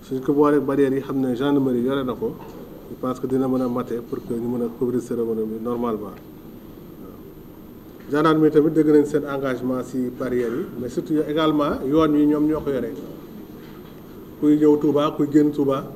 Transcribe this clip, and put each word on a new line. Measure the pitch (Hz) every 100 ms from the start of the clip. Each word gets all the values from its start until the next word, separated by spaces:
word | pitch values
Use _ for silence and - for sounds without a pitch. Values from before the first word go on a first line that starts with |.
Suñ | - 131
ko | 131
boolee | 143 147 147
barrières | 135 139 139
yi | 135
xam | 131 139
ne | 131
gendarmerie | 120 139 143 131 123
yore | 123 139
na | 127
ko, | 104 110 - - - - - -
je | 117
pense | 127 127
que | 131
dina | 131 131
mën | 127
a | 127
mate | 120 117 117 -
pour | 123
que | -
ñu | 117 117
mën | 123
a | 120 117
couvrir | 123 123
cérémonie | - 117 113 110
bi | 110 110
normalement. | 113 120 120 107 101
Waaw. | 92 - - - - - - - - - - - - - - - - - - -
Gendarmerie | 143 160 156 151
tamit | 147 147
dégg | 151 151
nañ | 151
seen | 139 147 143
engagement | 139 135 123 123 127
ci | 117 131 123 120
barrières | 131 123 120
yi, | 123 208 -
mais | 123
surtout | 170 -
yo-, | 151 147
également | 151 156 151 147 240
yoon | 131 156 156
wi | 147 147
ñoom | 151 151
ñoo | 156
ko | 143
yore. | 131 117 110 - - - - - - - - - - - - - -
Kuy | 151 151
ñëw | 151 147
Touba, | 151 143 151 -
kuy | 143
génn | 147 151
Touba | 147 135 135 147